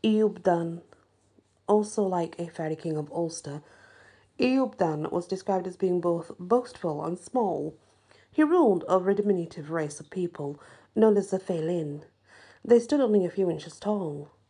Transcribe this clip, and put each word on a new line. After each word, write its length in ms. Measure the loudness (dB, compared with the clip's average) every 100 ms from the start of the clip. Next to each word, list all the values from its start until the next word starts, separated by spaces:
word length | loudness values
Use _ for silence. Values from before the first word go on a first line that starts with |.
Eubdan, 760 | 2 2 2 0 0 0 -2 -8 -16 -20 _ _ _ _ _ _ 2
also 380 | 2 2 -2
like 340 | 0 0 -4 -6
a 100 | -10
fairy 260 | -6 -6
king 220 | -4 -4 -6
of 160 | -4
Ulster, 480 | -4 -4 -6 -12 -12 -14 -20 -20 -20 -20 _ _ -2
Eubdan 760 | 2 2 0 -2 -2 -2 -4
was 140 | -6 -4
described 400 | -8 -2 -4 -4
as 100 | -4
being 240 | -2 0
both 320 | 0 -2 -6 -14
boastful 680 | 0 0 0 -8 -6 -4
and 140 | -6 -8
small. 580 | -4 -2 0 -2 -6 -10 _ _ _ _ _
He 120 | 0
ruled 420 | 4 6 6 4 2
over 220 | 2 2
a 40 |
diminutive 560 | 2 2 0 -2 -10 -6
race 300 | -4 -4 -8
of 80 | -10
people 500 | -6 -6 -6 -10 -10 -18 -20 _
known 240 | 4 6 6
as 120 | 2
the 80 | -4
Phelin. 640 | -4 -4 -2 -2 -4 -8 -14 _ _ -20 -20 -16
They 160 | 4 4
stood 200 | 6 2
only 260 | 4 4 2
a 40 |
few 200 | 0 -2
inches 280 | -2 -8 -8
tall. 520 | -4 -2 -4 -8 -14 _